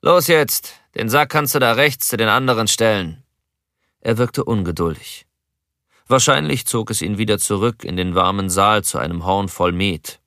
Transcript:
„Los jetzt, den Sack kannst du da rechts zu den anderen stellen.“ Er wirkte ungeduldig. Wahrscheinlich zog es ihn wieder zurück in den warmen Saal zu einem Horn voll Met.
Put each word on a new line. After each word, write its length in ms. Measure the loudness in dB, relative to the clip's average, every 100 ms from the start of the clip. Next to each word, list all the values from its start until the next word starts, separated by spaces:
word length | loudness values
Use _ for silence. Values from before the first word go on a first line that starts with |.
„Los 280 | 4 4 4
jetzt, 520 | 2 2 -2 -8 -20 _
den 160 | -8 0
Sack 180 | 0 2
kannst 260 | 0 0
du 40 | 2
da 140 | 2
rechts 360 | 4 2 0 -4
zu 80 | 0
den 140 | 2
anderen 380 | 2 2 0 0
stellen.“ 540 | 2 2 2 -2 -10 _ _ _ _ _ _ _ _
Er 160 | -4 0
wirkte 280 | 0 -2
ungeduldig. 840 | -2 -2 -2 -2 -2 -4 -12 -20 _ _ _ _ _ _ _ _ _
Wahrscheinlich 600 | 2 4 2 0 -4 -2
zog 240 | -4 -4
es 100 | -6
ihn 160 | -4 -4
wieder 220 | -2 -2
zurück 440 | -2 0 -2 -4
in 140 | -8 -6
den 180 | -2
warmen 360 | 0 0 0 -2
Saal 340 | 2 2 2
zu 140 | 0 -4
einem 260 | -4 -6
Horn 240 | -2 -2 -2
voll 240 | -2 -2
Met. 480 | 0 -2 -4 -10 -18